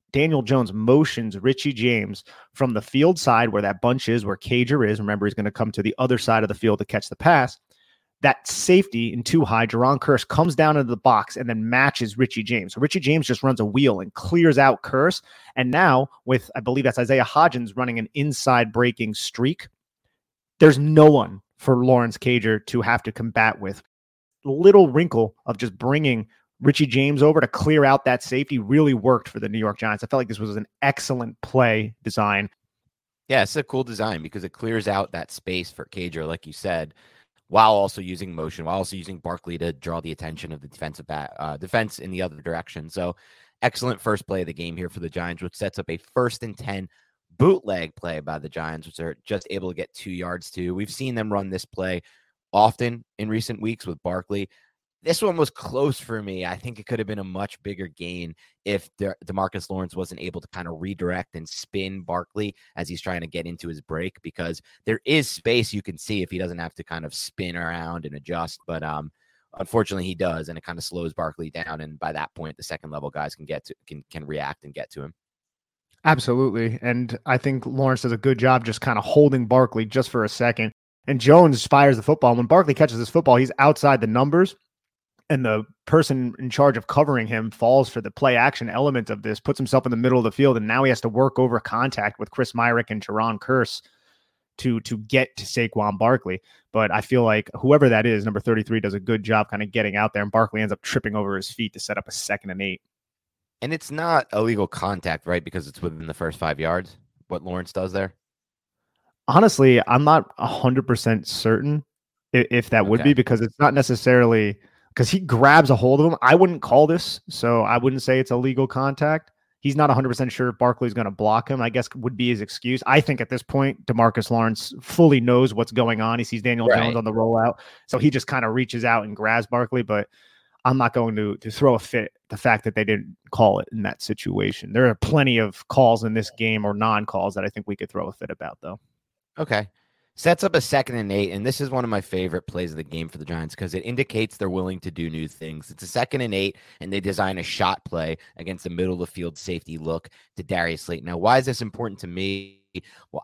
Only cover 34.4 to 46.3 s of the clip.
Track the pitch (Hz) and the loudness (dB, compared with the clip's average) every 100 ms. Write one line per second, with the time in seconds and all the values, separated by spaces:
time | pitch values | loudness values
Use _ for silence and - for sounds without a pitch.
34.4 | 87 - 113 113 101 98 98 85 80 - | -12 -10 -4 -2 0 -2 -2 -8 -12 -12
35.4 | - 90 87 - - 95 87 80 78 82 | -6 -6 -6 -14 -16 -10 -10 -8 -8 -8
36.4 | 78 76 98 82 78 _ _ _ _ _ | -12 -10 -6 -6 -6 _ _ _ _ _
37.4 | _ 98 110 104 98 - 90 90 92 82 | _ 6 6 6 2 -4 -10 -10 -10 -10
38.4 | 80 - 80 95 95 95 82 90 85 87 | -10 -8 -6 -4 -6 -10 -14 -14 -12 -12
39.4 | - 85 85 73 85 82 80 78 80 78 | -10 -6 -6 -6 -8 -8 -10 -12 -12 -12
40.4 | 80 78 71 - 78 76 71 76 71 - | -14 -16 -18 -14 -14 -12 -12 -12 -12 -10
41.4 | 76 73 90 117 107 - 82 92 90 73 | -10 -10 -4 -4 -4 -8 -12 -8 -8 -8
42.4 | 78 82 - - 78 95 87 95 _ _ | -8 -8 -10 -16 -12 -8 -6 -8 _ _
43.4 | _ _ 120 - 127 107 113 104 - 95 | _ _ -4 -2 -6 -4 -4 -4 -4 -6
44.4 | 85 82 85 82 87 - 82 87 85 85 | -6 -8 -12 -10 -12 -10 -12 -8 -10 -10
45.4 | 90 - 101 - - 82 - - 123 | -12 -8 -8 -8 -10 -10 -6 -2 -2